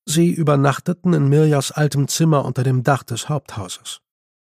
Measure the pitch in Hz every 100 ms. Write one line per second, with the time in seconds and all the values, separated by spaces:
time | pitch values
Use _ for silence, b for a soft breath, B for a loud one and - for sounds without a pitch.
0 | - 151 170 175 151 143 139 - - 180
1 | 180 160 139 143 156 143 - - 151 139
2 | 135 - 165 147 123 123 127 127 123 131
3 | - 117 - 151 - - 92 - - -
4 | _ _ _ _